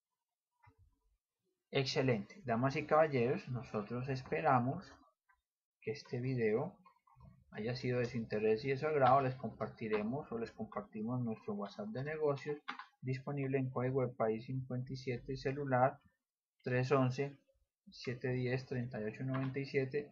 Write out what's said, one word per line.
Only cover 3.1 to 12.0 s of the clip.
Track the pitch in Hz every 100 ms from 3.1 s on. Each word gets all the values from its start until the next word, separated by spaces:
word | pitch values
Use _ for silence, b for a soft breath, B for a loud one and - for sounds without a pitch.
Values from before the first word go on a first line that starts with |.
| 135 120 180 -
nosotros | 123 - 110 101 120 135
esperamos | 135 - 156 156 127 123 170 - - _ _ _ _ _ _ _ _
que | -
este | 110 - 123
video | 127 127 110 113 180 - - _ _ - - - _
haya | - 110 127
sido | 127 123
de | 117
su | 120
interés | 113 107 107 110
y | 135
de | 135
su | 151
agrado, | 151 127 139
les | 131 127
compartiremos | 113 - 107 - 110 107 107 143 -
o | 117
les | 113
compartimos | - 110 - 101 107 110 127
nuestro | 117 110 -
WhatsApp | 101 101 - 107
de | 120